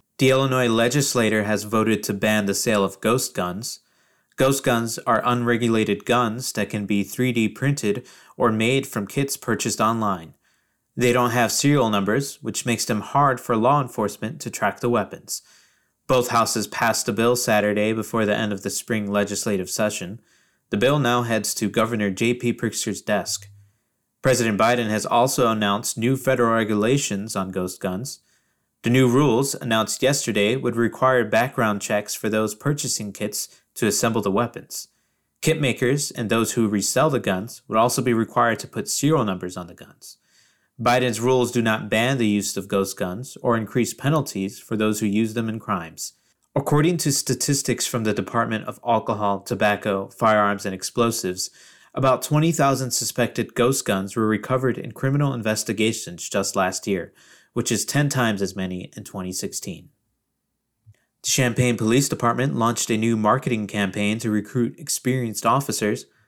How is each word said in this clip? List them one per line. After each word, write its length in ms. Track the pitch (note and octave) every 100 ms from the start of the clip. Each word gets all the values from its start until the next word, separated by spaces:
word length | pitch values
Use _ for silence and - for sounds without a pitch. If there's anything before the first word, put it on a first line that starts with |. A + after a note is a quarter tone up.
| _ -
The 140 | C3
Illinois 360 | C3 C3+ B2+ A#2+
legislature 760 | A2+ A#2+ C#3 C#3 B2 A2 G#2+
has 200 | G#2+ G#2
voted 400 | G#2 A2 A2 G#2
to 100 | -
ban 320 | G2+ A2 G#2+ G2+
the 80 |
sale 300 | G2 - G#2+
of 160 | F#2+ -
ghost 340 | A2 B2+ -
guns. 460 | - F2+ F#2 - - _ _ _ _ _ -
Ghost 280 | C3 C3+ -
guns 320 | A#2 A#2 -
are 220 | - A2+
unregulated 800 | B2 B2 A#2+ A#2 A#2 A2+ A2 - -
guns 460 | A#2+ A#2 A#2 -
that 160 | - G2+
can 160 | G#2+ G2+
be 180 | G#2
three 280 | G2 - B2+
D 160 | A#2 A2
printed 580 | G#2+ C3+ C#3+ G#2+ G#2 - - - -
or 140 | A#2+
made 340 | A2 A2+ C3+ C3+
from 220 | A#2 G2+
kits 300 | - C#3 -
purchased 420 | - A2 - -
online. 540 | A2 A2+ G#2+ F#2 D#2+ - _ _ _ _ _ -
They 160 | B2
don't 180 | A#2+ A#2+
have 220 | A#2+ A2+
serial 360 | - C#3+ D3 A#2
numbers, 480 | G#2 G2 A#2 C#3 -
which 240 | A#2+ - B2+
makes 180 | A2
them 160 | - G#2+
hard 400 | F#2+ C3+ C#3+ B2
for 160 | - A#2
law 260 | A#2+ D3
enforcement 600 | B2 - G#2+ - A2 -
to 80 | -
track 320 | - G#2 -
the 80 | A#2+
weapons. 520 | A#2 G2 F2 - - - _ _ _ _ _ -
Both 240 | C3 A#2+
houses 380 | A#2 A2 A2+ G2
passed 380 | - A#2+ - -
the 80 |
bill 240 | G#2 A#2 B2
Saturday 560 | - G#2+ G#2 G#2 G#2+
before 320 | A2 G#2 A2+ G#2
the 100 | G#2
end 160 | A2
of 100 | G2
the 80 | G2
spring 400 | - - A2 G2+
legislative 600 | G#2 G2+ G2+ - G2 F2+
session. 500 | - F2+ - F2+ A2+ _ _ _ _ _
The 60 | G#2+
bill 240 | A#2+ D3
now 240 | A#2+ B2
heads 300 | A#2 A2 G#2 -
to 140 | G#2
Governor 400 | G#2 A2 A#2 G#2
J 240 | F#2 A#2
P 200 | B2 A#2+
Pritzker's 480 | A2+ A#2 - - G2
desk. 480 | - G#2 F2 - - - _ _ _ _ _ _
President 380 | C3+ A#2+ A2+ G#2
Biden 300 | A2 B2 A2
has 160 | G#2+ -
also 440 | A2 C3 - A#2+
announced 480 | A2 G#2 G2+ A#2 -
new 200 | A#2 C3
federal 380 | C3 C3+ A#2 A2+
regulations 840 | G#2+ G#2+ A2 C#3+ - G2 G#2+ G#2
on 140 | F#2
ghost 300 | F#2+ F2+ -
guns. 380 | G2 F#2 C3+ - _ _ _ _ _ _
The 60 | A#2
new 160 | B2+ B2+
rules, 480 | B2+ D3 A2+ C#3 -
announced 480 | C3+ A2+ G#2+ -
yesterday, 540 | B2+ C#3+ - G#2+ G2+ C3
would 180 | B2+ A#2
require 480 | A2+ - C3 C3
background 580 | G#2+ A2 C3 - A2+ G2+
checks 320 | - G#2+ G#2
for 160 | - A2+
those 240 | G#2+ A2
purchasing 600 | - C#3 D3 B2 - G#2
kits 340 | F#2+ G#2 - - _ _ -
to 120 | A2
assemble 340 | G2+ A#2 A2+
the 80 | G#2
weapons. 600 | G2 A#2 - - - - _ _ _ _ _
Kit 180 | - D#3
makers 520 | C#3+ - B2 C#3+ -
and 180 | - A2
those 240 | A2+ A2
who 140 | - G#2+
resell 420 | G2+ G2 B2 D#3
the 100 | C3+
guns 440 | G#2 F#2 A2+ - -
would 100 | A2
also 240 | A#2+ -
be 120 | A#2+
required 460 | A2+ A2 - A#2 G#2+
to 80 | -
put 200 | A#2 -
serial 380 | - C#3+ D#3 G#2+
numbers 320 | F2+ F2+ F2+
on 100 | F2
the 60 |
guns. 440 | E2+ - _ - - _ _ _ _ _ -
Biden's 380 | A#2+ B2+ B2+ A2
rules 320 | B2 C3 B2
do 120 | B2
not 260 | A#2 A2 G#2
ban 280 | A2 A#2+ C3+
the 100 | A2
use 300 | G#2 G2 -
of 100 | G2
ghost 280 | G2+ F#2+ -
guns 420 | F#2 F#2 C3 -
or 160 | B2 A2+
increase 360 | G#2+ B2+ G#2+
penalties 640 | - C3+ D#3 - G2 G2 -
for 180 | - A2
those 220 | A2 G#2+
who 80 | G#2+
use 260 | G#2 A2
them 160 | A2 A2+
in 100 | A2
crimes. 540 | A2 F#2+ E2 E2+ - - _ _ _ C3+
According 420 | C#3 D3 D#3 F3
to 140 | D3+
statistics 760 | C3 - C#3 - C#3 - A#2+ -
from 160 | A#2+
the 100 | A2
Department 520 | G#2 F#2+ A#2+ A2+ A2 -
of 140 | A#2+ A#2+
Alcohol, 560 | A2+ - G#2+ G#2 G2
Tobacco, 680 | - G#2 G#2+ G2+ A2 G2 G2
Firearms, 560 | - A2+ G#2+ G2+ G2+ G2+
and 100 | F#2
Explosives, 720 | - - A#2 A2+ F#2 F2+ - - - - _ -
about 260 | C3 B2+
twenty 300 | - D3 E3
thousand 400 | D#3+ C#3 C3+ B2+
suspected 640 | - G#2+ - A#2 - A2+ -
ghost 280 | A#2+ C3+
guns 320 | - G2 G2 A#2
were 120 | G#2+
recovered 500 | G#2+ - B2+ B2+ A2
in 140 | -
criminal 420 | - C3+ C#3+ C#3+
investigations 960 | B2 A2 G#2+ - G#2 A2 A2+ - F2 -
just 260 | G2+ F#2+ G2+
last 320 | F#2 F#2 -
year, 260 | F#2+ E2 _ _ - _
which 180 | - A2
is 140 | A2 -
ten 240 | C#3 C#3+
times 320 | C3 A#2 G#2
as 140 | F#2+ F#2+
many 340 | F#2 F2+ F2+ -
in 80 |
twenty 280 | F#2+ G2+ F#2
sixteen. 580 | F#2 G2 - - D#2+ F2 _ _ _ _ _ _ _ _ _ - - _ _
The 80 | -
Champaign 440 | - B2 A2+ B2 A#2
Police 320 | A2 B2+ C#3
Department 480 | - A#2+ A#2+ C3+ C3
launched 360 | A2+ A#2 -
a 60 | A2+
new 200 | A2+ A2
marketing 480 | G#2+ B2+ C3 A2+ G2+
campaign 540 | G#2+ G2 G2+ G#2 A2
to 100 | A#2
recruit 480 | G#2+ G2+ B2+ A#2 -
experienced 640 | - - B2+ C3 A#2 G#2
officers. 640 | A2+ B2+ C3+ A2 G#2+ A#2+ - _